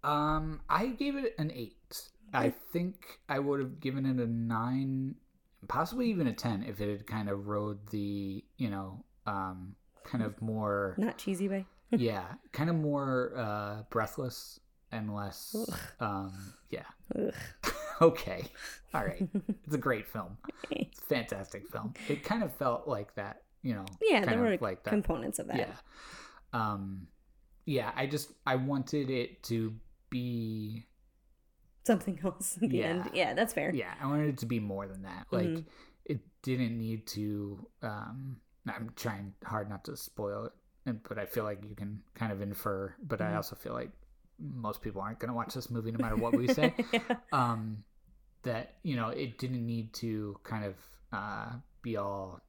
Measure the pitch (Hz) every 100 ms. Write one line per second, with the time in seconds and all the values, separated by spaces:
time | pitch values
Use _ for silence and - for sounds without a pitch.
0 | 147 147 151 156 156 156 - 156 240 233
1 | 285 277 247 - 156 131 113 - _ -
2 | - _ - 131 117 - - 175 180 -
3 | - - - 139 143 143 131 - 135 135
4 | 135 127 117 117 117 113 120 131 135 135
5 | 135 - _ _ _ _ - - 160 240
6 | 240 196 139 - 123 104 117 101 101 104
7 | 104 110 101 98 101 104 104 101 104 104
8 | 101 101 98 98 - - 123 98 95 98
9 | - - - 98 95 92 90 98 _ -
10 | - 123 110 101 110 110 107 101 98 196
11 | 220 - - 185 196 196 190 - - 233
12 | 226 196 180 - - - 160 165 151 143
13 | 135 127 123 123 110 104 104 104 110 117
14 | 110 - 127 - - - _ _ _ 113
15 | 107 104 101 - - 214 226 - - -
16 | 110 98 95 95 98 - - - - -
17 | - - 202 - - - - - - -
18 | 165 165 - 92 - - - - - -
19 | - - 190 202 - 202 - 147 127 113
20 | 110 117 87 98 - - - - - -
21 | - 135 110 101 95 101 101 113 107 -
22 | - 147 - 226 185 - 135 117 - 113
23 | 104 - 101 - _ _ 127 123 190 92
24 | 440 277 196 226 240 185 107 92 - 214
25 | - 165 - - - - - - - -
26 | - - - - - 120 110 101 98 95
27 | 85 - _ - - - - 135 107 -
28 | 139 147 - - - 131 131 139 131 151
29 | 135 131 120 - - 117 110 110 - -
30 | _ 127 123 120 113 110 107 113 117 _
31 | - _ _ _ _ _ _ _ - 208
32 | - - 185 180 - 175 - 123 113 180
33 | 180 170 147 127 226 - 151 151 90 -
34 | 139 147 151 131 120 117 104 98 98 95
35 | - - - - 180 165 156 - - _
36 | - 135 - _ - 127 120 117 113 113
37 | 110 104 104 104 101 101 107 _ 117 104
38 | 110 131 135 120 - _ - 101 113 -
39 | 117 101 101 98 104 110 104 98 - -
40 | - - 101 104 110 - _ _ - 110
41 | - 107 98 - 107 101 104 104 101 104
42 | - - 110 98 101 101 107 98 98 -
43 | 190 107 107 107 - - - 120 - -
44 | - - - - 147 131 110 - 117 98
45 | 101 117 117 117 113 131 - 117 113 113
46 | 113 107 117 - 127 254 247 - 233 233
47 | - 240 - 143 120 113 110 107 - -
48 | - - - - 123 113 - - 170 127
49 | 113 127 135 110 127 127 117 117 110 -
50 | 117 107 104 101 - 110 104 95 - -
51 | - 104 104 104 110 120 - - 120 107
52 | 101 98 95 90